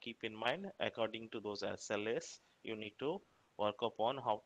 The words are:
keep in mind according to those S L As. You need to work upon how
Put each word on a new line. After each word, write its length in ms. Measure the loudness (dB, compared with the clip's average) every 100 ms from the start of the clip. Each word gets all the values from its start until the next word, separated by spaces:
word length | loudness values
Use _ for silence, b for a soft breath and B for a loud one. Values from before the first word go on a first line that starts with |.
keep 220 | -8 -6
in 120 | -6 0
mind 300 | 2 2 -2 0
according 500 | 0 2 0 0 -6
to 100 | -4
those 240 | -2 -2
S 260 | -2 -2 -2
L 160 | 0 2
As. 320 | 0 -2 -14 _ _
You 120 | -6 -6
need 180 | -6 -4
to 220 | -2 -2 -8 _ _ 2
work 240 | 2 4
upon 340 | 0 2 2 2
how 240 | 2 2